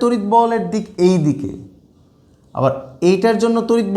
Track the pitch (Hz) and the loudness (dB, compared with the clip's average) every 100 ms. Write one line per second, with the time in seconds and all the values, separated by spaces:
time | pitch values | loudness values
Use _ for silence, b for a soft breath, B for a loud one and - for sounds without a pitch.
0 | 240 240 202 233 233 226 180 208 220 - | -2 -2 0 2 2 0 -4 -6 -8 0
1 | 180 185 151 135 98 - - - _ _ | 2 4 0 -2 -6 -12 -18 -20 _ _
2 | _ _ _ _ _ - 135 - - - | _ _ _ _ _ -2 -2 -2 -10 -2
3 | 170 185 226 214 233 226 226 233 202 | 2 2 2 2 0 0 0 -2 0